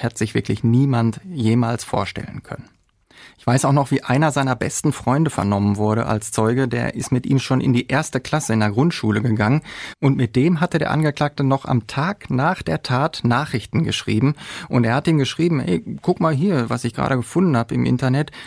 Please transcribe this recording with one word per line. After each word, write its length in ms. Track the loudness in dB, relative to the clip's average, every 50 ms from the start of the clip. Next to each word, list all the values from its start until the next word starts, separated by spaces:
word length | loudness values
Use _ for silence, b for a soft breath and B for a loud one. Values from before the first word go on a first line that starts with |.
hat 140 | -6 -6 -4
sich 180 | -4 -4 -2 -2
wirklich 280 | -2 -2 -2 -2 0
niemand 580 | 2 4 4 4 4 4 2 2 2 0 -2 -4 -8 -10
jemals 540 | -4 0 2 2 2 2 2 0 -2 -6
vorstellen 640 | -6 -4 -4 -4 -4 -4 -6 -10 -12 -12 -12 -14 -12
können. 240 | -12 -14 -14 -14 -18 _ _ _ _ _ _ B B B B B B B
Ich 100 | _ 0
weiß 180 | 0 2 2 4
auch 80 | 4
noch, 180 | 2 2 2 2
wie 120 | 0 -2
einer 300 | 0 0 2 2 2 2
seiner 220 | 2 0 0 0 0
besten 380 | -2 -2 -4 -2 -2 -2 -2
Freunde 380 | -2 0 0 0 2 2 2 0
vernommen 480 | 0 0 0 2 2 2 2 2 2 2
wurde 260 | 2 2 2 2 0
als 260 | 0 -2 -2 -4 -4
Zeuge. 380 | 0 2 2 2 2 2 0 0
Der 260 | 0 -2 -2 -4 -4
ist 160 | -6 -4 -2
mit 140 | -2 -2 0
ihm 140 | 2 0 0
schon 240 | 2 0 0 2
in 100 | 2 2
die 160 | 2 2 0 0
erste 320 | 0 -2 -2 -2 -4 -6
Klasse 320 | -4 -2 -4 -2 0 0
in 80 | 0 2
der 100 | 2 2
Grundschule 520 | 2 2 2 0 0 0 -2 0 0 0
gegangen. 400 | 0 0 0 2 2 2 2 0 B B B B B B B 0
Und 200 | 2 2 2 2
mit 180 | 0 0 2
dem 240 | 2 2 2 2 2
hatte 180 | 0 0 0 -2
der 120 | 0 0
Angeklagte 520 | 0 0 0 0 0 0 -2 -2 -2 0
noch 220 | 0 0 0 0 0
am 220 | 0 0 0 0
Tag 420 | -2 -4 -2 -2 -2 -4 -6 -6 -4
nach 320 | -2 0 0 0 -2 -2
der 220 | -2 -4 -4 -4
Tat 380 | -2 -2 0 0 0 -2 -2 -2 0
Nachrichten 580 | 0 0 0 0 -2 -4 -6 -6 -4 -2 -2
geschrieben. 520 | 0 0 -2 -4 -2 -2 0 2 2 2 0 B B B B B B B
Und 160 | 0 0 2
er 100 | 2 0
hat 140 | 0 2 2
ihm 80 | 2
geschrieben: 420 | 2 2 0 0 0 0 2 2 0
"Ey, 220 | 0 0 -2 -2 -2 -6 -12 -4
guck 180 | -2 -2 0 2
mal 140 | 0 0 2
hier, 340 | 2 2 2 2 0 0 0
was 160 | -2 -2 -2
ich 80 | -4
gerade 240 | -2 -2 -2 0 0
gefunden 400 | -2 -2 -2 0 2 2 4 2
hab 160 | 2 0 0
im 140 | -2 0 0
Internet. 440 | 2 0 0 2 0 0 0 -2 -4 B B B